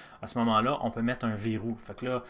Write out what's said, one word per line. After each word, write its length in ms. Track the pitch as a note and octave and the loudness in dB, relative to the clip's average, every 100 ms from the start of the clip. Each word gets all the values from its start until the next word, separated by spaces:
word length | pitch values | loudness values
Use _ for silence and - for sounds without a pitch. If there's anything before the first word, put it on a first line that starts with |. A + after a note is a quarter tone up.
| - - | -18 -12
À 60 | - | -6
ce 100 | B2 | 2
moment-là, 380 | A#2 A2 A#2+ C#3+ | 4 6 4 2
on 80 | A#2 | 0
peut 100 | A#2 | 0
mettre 240 | A#2 B2+ | 0 0
un 120 | A2+ G#2+ | -2 0
verrou. 400 | A2 A2 A2+ A2 | 0 -2 -2 -6
Fait 200 | - G2 | -8 -6
que 100 | B2+ | -2
là, 180 | B2 | -2